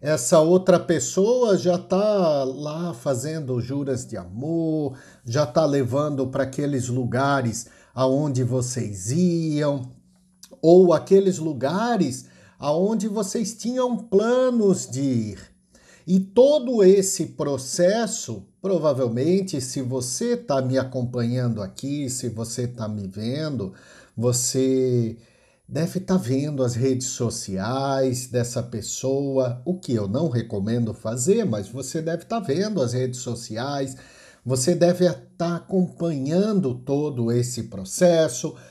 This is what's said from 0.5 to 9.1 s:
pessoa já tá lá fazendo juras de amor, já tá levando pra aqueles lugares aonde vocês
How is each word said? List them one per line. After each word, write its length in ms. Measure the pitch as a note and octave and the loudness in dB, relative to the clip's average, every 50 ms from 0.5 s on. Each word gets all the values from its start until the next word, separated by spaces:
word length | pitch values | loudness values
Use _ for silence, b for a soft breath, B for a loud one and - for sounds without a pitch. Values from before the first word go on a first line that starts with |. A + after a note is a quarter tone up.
| F3+ F#3 F#3+ - F3+ E3+ | 6 4 6 6 4 4
pessoa 760 | E3+ - E3+ D3+ - - - - F#3+ G#3+ B3 B3+ B3 A3+ G3 | 4 2 0 0 0 -2 0 2 2 4 4 2 4 4 2
já 220 | E3 A#2+ F3+ F3 F3 | 2 2 2 0 0
tá 640 | F3 - - F#3 G3+ G#3+ G#3 G3+ F#3 E3 D3+ C#3+ C3+ | 0 -2 0 2 2 2 2 4 4 4 2 2 0
lá 500 | C3 C3+ C3+ D3+ D3 D3+ D#3+ F3 F3 D#3+ | -2 -4 -6 -8 -8 -6 -6 -6 -8 -8
fazendo 640 | B2 - D3 C3+ A#2+ G#2+ D3+ D#3+ D#3+ D3+ B2+ B2+ A#2+ | -6 -2 -2 -2 -2 -2 -6 -6 -6 -6 -4 -4 -4
juras 440 | A2 - C#3 C#3+ C#3+ C3+ C3+ A#2 - | -2 -4 -4 -4 -2 -2 -4 -4 -6
de 120 | - G#2 | -8 -10
amor, 840 | G2+ F2+ F2 F2+ G#2+ C3+ D#3 E3 E3 E3 D#3+ D#3 D#3 D3 C#3+ C3 B B B B B B | -12 -12 -10 -12 -8 -6 -4 -2 -2 0 0 -2 -2 -2 -4 -6 B B B B B B
já 220 | B2 A2+ D3 D3+ | -6 -2 -2 -2
tá 180 | C3+ - E3+ D#3+ | 2 2 2 2
levando 600 | D3+ C#3+ C#3+ C3 A2 A#2+ C#3 D3 D3+ D3 C3+ C3+ | 4 2 2 0 2 0 0 0 0 -2 -2 -4
pra 160 | B2 C3 C3+ C3+ | -4 -2 -2 -4
aqueles 460 | C3 - - D3 C#3+ D3 C3 A2+ B2 | -4 -2 -4 -4 -2 -2 -2 -2 -2
lugares 800 | A#2+ B2+ B2+ A#2+ F#2 B2 C3+ C#3 C#3+ C#3 B2+ A#2 G#2+ - - B B B B B B | -2 -2 -2 -2 -2 0 0 2 2 2 0 -2 -4 -4 -10 B B B B B B
aonde 480 | B2 C3 C3 C3 C#3 D3+ D3+ C3+ B2 B2+ | 0 2 2 2 2 0 0 0 0 0
vocês 720 | A#2 B2+ B2+ B2 - - B2+ G#2+ G2+ G2+ F#2 F2+ G#2 | 0 0 -2 -2 -2 -4 -6 -6 -6 -8 -8 -4 -2